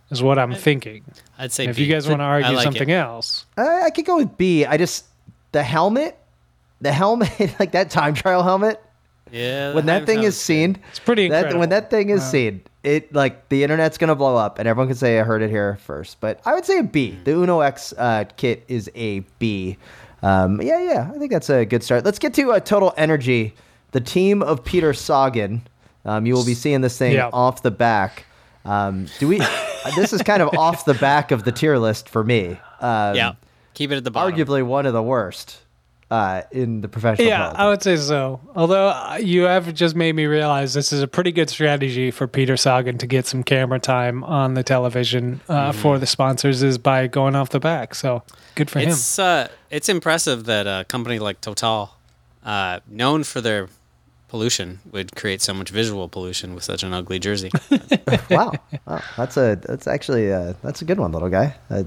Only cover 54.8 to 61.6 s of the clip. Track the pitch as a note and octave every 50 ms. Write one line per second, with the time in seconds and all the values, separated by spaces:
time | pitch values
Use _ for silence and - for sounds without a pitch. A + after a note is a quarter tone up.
54.8 | - - A2 G2 F#2 F#2 - - - G#2 F#2+ G2 - - F#2+ F#2+ F#2 F2 G2 G#2+
55.8 | A2+ A2 G#2 G2 F2+ E2+ - F#2+ F#2 F2+ F2+ - - F2+ F2+ F2+ - - F2+ F2+
56.8 | F#2+ F#2 F2+ F2+ F2+ - F#2+ F#2 E2+ G2+ G#2 G2 F#2+ F2+ - - - - C#4+ A3+
57.8 | - - C4+ - - - - - - - F3+ D#3+ - - D#3 - - _ - C#3
58.8 | - - - E2 - - - - B2 B2 - C#3 B2+ A2+ G#2 F2 - - - -
59.8 | - - B2+ C#3+ - - C3+ A#2 G#2+ G2 G2 F#2 F2 F2 F2+ - - - - -
60.8 | E3 D#3+ F#3+ G3+ A#2+ E2+ D#2 D#2+ E2+ F#2 F2 F#2+ B2+ D3 C3+ -